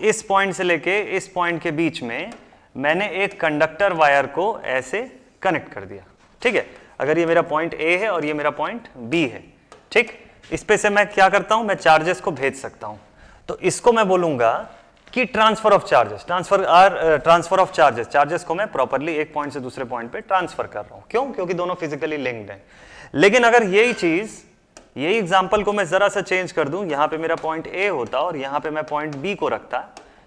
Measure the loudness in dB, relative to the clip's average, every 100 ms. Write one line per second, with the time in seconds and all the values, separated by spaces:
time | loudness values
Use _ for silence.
0 | -2 -2 0 0 0 -2 -2 0 0 -2
1 | -2 -6 -6 -4 -4 -2 -4 -2 -4 -4
2 | -8 -8 -10 -16 -20 _ _ -4 -2 0
3 | -2 -4 -4 -2 -2 0 0 0 0 4
4 | 4 4 2 -2 -4 -4 -4 -6 -4 -8
5 | -8 -14 _ _ -2 -2 -6 -16 -16 -16
6 | -20 _ _ -6 -2 -2 -4 -10 -18 -6
7 | -2 0 2 2 0 -2 -4 -4 -2 0
8 | 0 -4 -4 -4 -4 -4 -6 -8 -14 -16
9 | -4 -2 -2 -4 -18 _ _ -20 -4 -2
10 | -2 -4 -20 _ -10 -8 0 0 2 2
11 | 2 4 4 4 2 0 0 0 4 4
12 | 4 -2 -4 -2 -2 -4 -10 -14 -14 -16
13 | -20 _ -20 -20 -14 -4 -4 0 2 4
14 | 4 2 2 2 2 0 -4 -16 _ _
15 | _ -4 -2 2 2 2 4 2 4 2
16 | 2 -2 -6 -4 0 0 4 8 6 6
17 | 2 2 4 4 4 2 2 4 2 2
18 | -2 0 2 0 -4 -6 -4 -2 -2 -2
19 | -4 -4 -4 -6 -8 -8 -10 -10 -8 -8
20 | -8 -10 -4 -2 -2 -6 -10 -10 -14 -16
21 | -6 -4 -4 -6 -6 -4 -4 -6 -8 -8
22 | -6 -6 -6 -8 -12 -18 _ -20 -20 -20
23 | -8 2 6 6 6 6 6 4 4 4
24 | 0 0 -2 -10 -20 _ _ -20 _ -6
25 | -2 0 2 2 2 0 0 0 0 2
26 | 2 0 -2 -2 -2 -2 -2 -2 -4 0
27 | 0 0 -2 -4 -4 -6 -6 -4 -2 -2
28 | -4 -2 -2 -4 -4 -4 -4 -6 -4 -6
29 | -6 -6 -6 -4 -4 -4 -6 -8 -8 -18
30 | -20 _